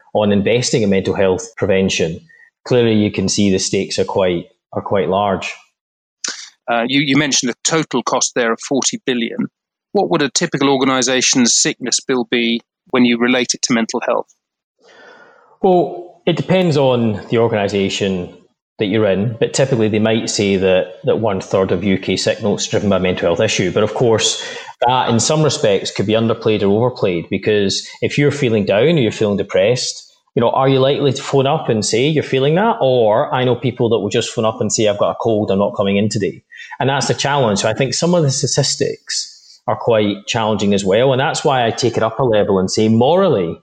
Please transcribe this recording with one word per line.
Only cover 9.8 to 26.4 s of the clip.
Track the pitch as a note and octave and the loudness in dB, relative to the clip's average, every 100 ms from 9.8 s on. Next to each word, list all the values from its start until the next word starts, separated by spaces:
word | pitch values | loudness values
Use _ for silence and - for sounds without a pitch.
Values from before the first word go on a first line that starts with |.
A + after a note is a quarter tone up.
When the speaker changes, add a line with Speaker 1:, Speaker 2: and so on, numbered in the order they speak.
| _ | _
Speaker 2:
What | G3+ E3+ | -2 0
would | E3+ | 0
a | C#3+ | -2
typical | - E3+ C3 C#3 | -2 -4 0 0
organisation's | C3+ C3+ C3 B2+ B2+ - C3+ A#2 | 2 2 0 0 0 0 2 2
sickness | - D#3+ - B2 - | 2 0 -4 -4 -4
bill | - C3 A#2 | -2 -2 0
be | B2 A#2 A#2 - _ _ | -2 0 -2 -6 _ _
when | C3 B2 | 2 2
you | A#2+ | 4
relate | B2 B2+ B2 | 2 2 0
it | - | -4
to | - | -2
mental | A#2 A2+ A#2+ - | -2 -2 -4 -2
health? | A2+ - _ _ _ _ _ _ - - - - _ _ _ | -4 -4 _ _ _ _ _ _ -20 -20 -20 -20 _ _ _
Speaker 1:
Well, | G3 F3+ C#3 - - - - | 2 4 2 -4 -14 -8 -4
it | D#3 | -2
depends | - F#3 F3+ D3 | 0 2 2 2
on | C3+ A#2+ A2+ G2 - | 2 2 0 -2 -2
the | A#2 | 2
organisation | A#2 A2 G2+ G2+ G2 - G2 F#2 E2+ - _ _ _ - | 2 2 0 0 -2 0 -2 -2 -6 -14 _ _ _ -6
that | G#2+ | 0
you're | A2 G#2 | 2 2
in, | F#2+ A#2 A2 | 2 0 -2
but | A#2+ | -2
typically | - C3+ A#2 A2 | 0 0 2 0
they | G#2+ | 2
might | A2 A2+ - | 2 0 -2
say | - G2+ G2 | -2 0 2
that, | F#2+ F#2 - - | 2 2 0 -4
that | - - | -2 0
one | A2 F#2+ | 0 -4
third | - G#2 F#2+ | -2 0 0
of | F#2+ | 0
U | G2 F#2+ | 0 -2
K | - F#2 | 0 -2
sick | - A2 | -2 -2
notes | G#2 F2+ - | -2 -2 -2
driven | G#2+ G2+ | -2 0
by | F#2+ | 0
a | |
mental | F#2 F2+ F#2 | 0 0 0
health | E2+ | 0
issue. | A2 - F#2 | 0 0 -2
But | G#2+ | 0
of | G#2+ | 0
course, | - B2 G#2+ - - - - - - B2 | 0 2 2 0 -2 -8 -14 -16 -4 0
that | B2+ B2 | 0 2
in | A#2 | 0
some | - D#3 | 0 2
respects | D3+ - A2 F#2+ - | 0 2 0 0 -2
could | - G#2 | -4 0
be | |
underplayed | A2 A2+ A2+ | 0 0 0